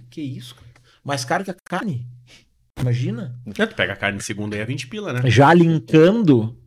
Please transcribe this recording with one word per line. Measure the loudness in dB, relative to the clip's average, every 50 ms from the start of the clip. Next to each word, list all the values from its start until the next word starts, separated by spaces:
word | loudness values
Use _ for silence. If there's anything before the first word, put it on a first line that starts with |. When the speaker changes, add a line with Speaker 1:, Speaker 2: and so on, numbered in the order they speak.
| -20 _
Speaker 1:
Que | _ -12
isso, | -12 -10 -10 -12 -14 -18 -20
cara? | _ _ -20 _ _ _ _ _ _ _
Mais | -8 -6 -6 -4
caro | -4 -4 -4 -4
que | -6
a | -10 -14 _ -10
carne. | -8 -6 -6 -6 -6 -8 -8 -12 -16 -20 _ _ _ _ _ _ _ _ _ _ _ -6
Imagina. | -4 -2 -2 -2 -2 -6 -6 -8 -10 -12 -14 -14 -16 -14 -6 -4
Speaker 2:
É, | -4
tu | -4 -2
pega | -4 -4 -4 -4
a |
carne | -6 -6 -6 -6 -6
de | -8
segunda | -10 -10 -8 -8 -8 -6
e | -8
é | -8
vinte | -8 -8 -10 -10 -12
pila, | -12 -12 -10 -8
né? | -6 -2 0 2
Speaker 1:
Já | 4 6 6 6 8
linkando | 6 6 4 2 0 -2 2 6 6 6 6 6 4 4 4 4 4 2 -2 -8 -14 _